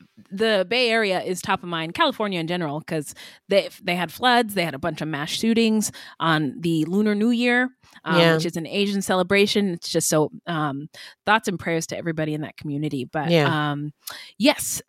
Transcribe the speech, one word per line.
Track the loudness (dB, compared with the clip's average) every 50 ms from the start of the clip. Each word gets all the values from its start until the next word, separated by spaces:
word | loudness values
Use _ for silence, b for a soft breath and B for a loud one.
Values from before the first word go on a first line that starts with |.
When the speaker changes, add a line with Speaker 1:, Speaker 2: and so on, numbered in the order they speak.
| _ _ _ -20 -18 _
Speaker 1:
the | -6 -2 0 2 2 2 0 0
Bay | 0 0 0 2
Area | 2 2 2 0 0 -2
is | -2 -4 -4 -4
top | -2 -2 -2 -2 -4
of | -6
mind, | -6 -6 -6 -4 -2
California | 0 0 0 0 0 -4 -4 -2 -2
in | -2 -2
general, | -2 -4 -4 -4 -6 -6
'cause | -8 -6 -6 -6 -6 -6 B B B B B B _ 0
they, | 2 2 2 0 -4 -10 -6
they | -4 -2
had | -2 -2 -4
floods, | -4 -2 2 4 4 4 2 2 0
they | -2 -2
had | -2 -2
a | -4
bunch | -4 -4 -4 -4
of | -4 -4
mass | -4 -4 -4 -4
shootings | -4 -2 0 2 4 4 4 4 4 2 0 -2 B B B B B B
on | 0 2 2 2 2 0 -4 -4
the | -2 0 0 0 0
Lunar | 2 2 2 2 2 2
New | 2 2 2
Year, | 2 2 2 2 2 2 2 0 -4 _ B B B B -4
um, | 0 4 6
Speaker 2:
Yeah. | 6 6 6
Speaker 1:
which | 4 2
is | -2 -4 -6
an | -6 -4
Asian | -2 -2 0 0 0 -2
celebration. | 0 0 0 0 2 2 4 4 4 4 4 2 2 2 0
It's | -4 -6 -2
just | -2 0 2 2
so, | 4 4 2 2 0 -6 -8 -6
um, | -4 -2 -2 -2 -4 -6 -8 -12 B B B B B B _
thoughts | 2 2 2 2 -2
and | -4 -4
prayers | -2 -2 -2 -2 -2 -4
to | -6 -6
everybody | -4 -4 -2 -2 -2 -2 -2
in | -4
that | -6 -8 -10 -10
community. | -8 -6 -4 -4 -4 -4 -4 -4 -6
But, | -6 -4 -4 0 2
Speaker 2:
Yeah. | 4 4 4 4 2 0 0 -2
Speaker 1:
um, | -2 -4 -6 -8 -10 _ B B B B B B B 0
yes, | 2 2 2 2 -2 -6 -8 -8 -4